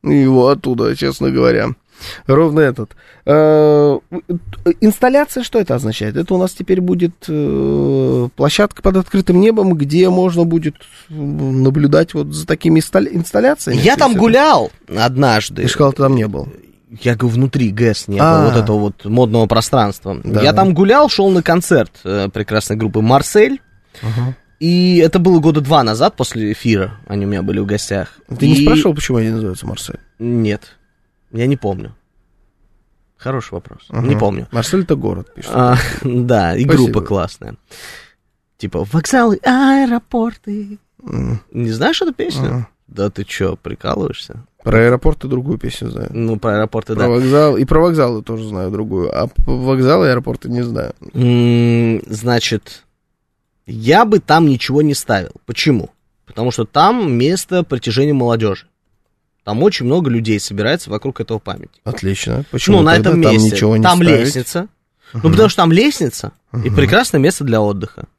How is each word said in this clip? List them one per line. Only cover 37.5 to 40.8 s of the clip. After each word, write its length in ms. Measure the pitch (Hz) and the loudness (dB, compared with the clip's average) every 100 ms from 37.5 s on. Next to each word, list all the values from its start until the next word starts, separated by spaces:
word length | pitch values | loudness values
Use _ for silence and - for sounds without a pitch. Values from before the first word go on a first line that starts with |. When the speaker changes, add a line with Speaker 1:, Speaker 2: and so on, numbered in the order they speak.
| 110 _ - - - - _ _ _ _ _ | -18 _ -20 -20 -20 -20 _ _ _ _ _
Speaker 2:
Типа 260 | 104 85 95 | -8 -6 -2
«Вокзалы, 460 | 156 - 262 233 196 | -2 0 2 2 0
аэропорты». 1400 | 269 254 269 269 262 240 _ 240 226 - - 208 202 208 | 0 2 2 2 2 -2 _ -4 -4 -6 -12 -10 -12 -16